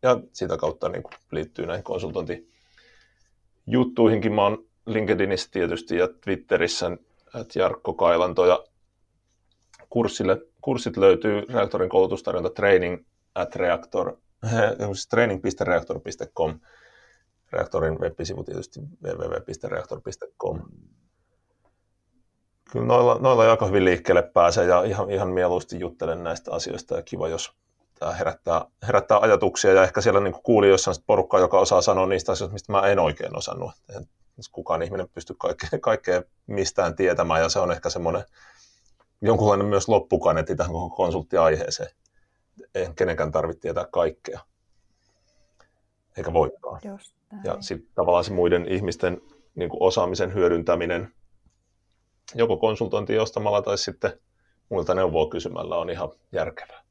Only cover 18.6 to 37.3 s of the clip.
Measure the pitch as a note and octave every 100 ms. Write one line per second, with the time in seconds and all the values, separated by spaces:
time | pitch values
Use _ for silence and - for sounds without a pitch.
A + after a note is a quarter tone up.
18.6 | - - D3 F3 - E2 E2+ E2 - -
19.6 | G#2+ E2+ - - - - - _ - D#2+
20.6 | - - _ _ _ _ _ _ _ _
21.6 | _ _ _ _ _ _ _ _ _ _
22.6 | _ A#2+ A#2+ A#2+ A#2+ A#2+ C3 B2 A2+ A2+
23.6 | G#2 G2 F#2 F2 - F2 F2 - F2 F2
24.6 | F2 F2+ F#2+ G2 G2 G2 G2 F#2 F2+ F2+
25.6 | - F2+ F2 E2+ E2+ E2+ E2+ E2 - E2
26.6 | - - - - - - E2 E2 - _
27.6 | _ _ _ _ E2+ E2+ E2+ D#2+ - E2
28.6 | - _ G#2 G#2 - G#2 A2 G2+ G2+ -
29.6 | G#2 F#2+ F#2 - G#2 G2 G2+ E2+ - A2+
30.6 | G2+ F#2+ - E2+ _ G#2 F#2+ G2+ F#2 G2
31.6 | F#2+ F#2+ F2 F#2+ F#2+ F#2+ - F#2 G#2 G2+
32.6 | - G2+ G2 G2 E2 D2 - - - -
33.6 | - - _ - - _ _ _ - -
34.6 | E2+ E2 F2 F#2+ F2+ - - - - F2
35.6 | - - - A2 - F2+ F2+ _ - G#2
36.6 | F#2+ - F2+ D#2+ F#2 E2+ E2